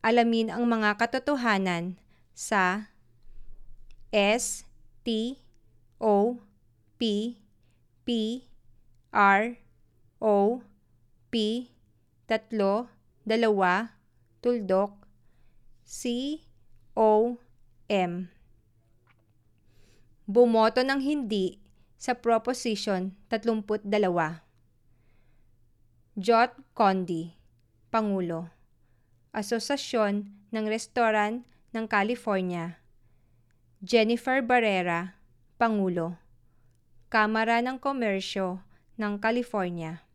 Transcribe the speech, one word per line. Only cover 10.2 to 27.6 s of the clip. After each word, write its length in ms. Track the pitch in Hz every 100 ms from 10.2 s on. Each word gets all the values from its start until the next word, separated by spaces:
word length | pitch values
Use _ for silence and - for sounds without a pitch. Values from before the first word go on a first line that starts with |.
| 220 202 202 247 - _ _ _ _ _ _
P 360 | 233 214 233 247 _ _ _ _ _ _
tatlo 640 | 220 220 220 196 202 240 _ _ _
dalawa 720 | - 220 226 202 185 180 226 _ _ _ _ _
tuldok 540 | 240 240 196 190 202 202 - _ _ _ - _ - - -
C 520 | - 247 240 269 311 - _ _ - _ -
O 400 | 220 214 233 233 _ _ - _ _
M 400 | 202 180 175 180 _ _ _ _ _ _ _ _ _ _ _ _ _ _ _ - _ _ _ -
Bumoto 560 | 202 240 226 220 220
ng 160 | 262 277
hindi 560 | 269 294 233 208 185 - - _ _ _
sa 160 | -
Proposition 1040 | 240 233 226 226 254 240 208 - 190 190 185 _
tatlumput 480 | 226 233 220 208 214
dalawa. 640 | 202 214 190 175 156 165 _ _ _ _ _ _ _ _ _ _ _ _ _ _ _ _ _ -
Jot 320 | 190 226 240 - - -
Condi, 560 | 208 190 180 170 170 - _ _